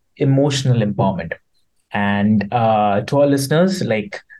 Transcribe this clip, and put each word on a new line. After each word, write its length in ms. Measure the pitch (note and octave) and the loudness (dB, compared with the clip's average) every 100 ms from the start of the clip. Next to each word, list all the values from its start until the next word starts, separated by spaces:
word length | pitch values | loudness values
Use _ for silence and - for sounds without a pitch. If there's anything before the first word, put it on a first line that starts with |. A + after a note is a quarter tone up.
| _ - | _ -2
emotional 640 | C#3 C3+ C#3+ C3 B2+ A#2 | 2 2 2 0 0 0
empowerment. 540 | G#2 G2 G2 F2 E2+ - _ _ _ _ _ | 0 0 -2 -2 -8 -12 _ _ _ _ _
And, 560 | G#2 G2+ G2+ G#2 G#2+ G2+ | -4 0 0 2 0 0
uh, 480 | A#2+ A2+ G#2+ G#2 G2+ | 0 2 2 2 0
to 180 | - C#3+ | 0 2
our 80 | C#3+ | 2
listeners, 560 | C#3 C#3 D3+ F#3+ F#3+ | 0 0 0 0 0
like, 380 | B2+ A2 G2+ - - | -2 -4 -6 -12 -20